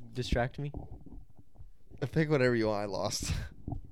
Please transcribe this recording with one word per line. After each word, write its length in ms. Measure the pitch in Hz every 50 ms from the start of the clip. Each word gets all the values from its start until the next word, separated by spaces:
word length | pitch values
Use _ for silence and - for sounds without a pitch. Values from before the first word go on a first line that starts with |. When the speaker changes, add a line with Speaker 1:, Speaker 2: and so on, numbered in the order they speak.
| 117 113 113
Speaker 1:
distract 460 | 127 120 - - 123 120 123 - -
me? 120 | 143 143 - - - - - - - - - - - - - - - - - - - - - - - - - - 127 120
Speaker 2:
Pick 180 | - 156 160 151
whatever 240 | 156 131 127 123 120
you 120 | 113 110
want. 160 | 107 104 101 104
I 20 |
lost. 460 | 101 95 - 95 104 - - - - -
<laughs> 40 | - - - - - - - - - - -